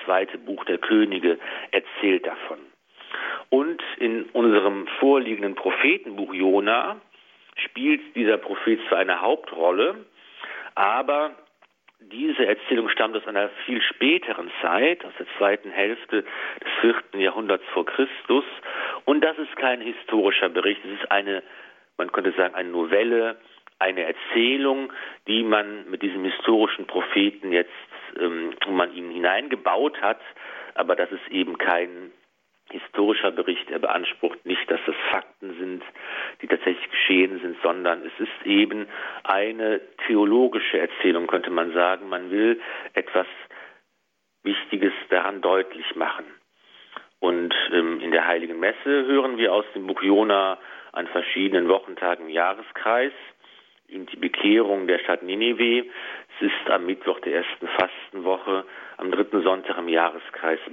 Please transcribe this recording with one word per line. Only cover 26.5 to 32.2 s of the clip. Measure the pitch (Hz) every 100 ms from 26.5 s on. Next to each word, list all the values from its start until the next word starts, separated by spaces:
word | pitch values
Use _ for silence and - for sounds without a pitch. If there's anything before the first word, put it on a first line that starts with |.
| 113 104 - -
Propheten | - - 98 101 - 95
jetzt, | 87 87 - - - - -
ähm, | 87 82 82 - 101
wo |
man | 92 87
ihn | 87 87
hineingebaut | 85 87 98 143 - 92 95 147 -
hat. | 101 - - - - - -
Aber | - 87 90
das | 90
ist | 95 -
eben | 95 87 82
kein | - 87 87 87 90 -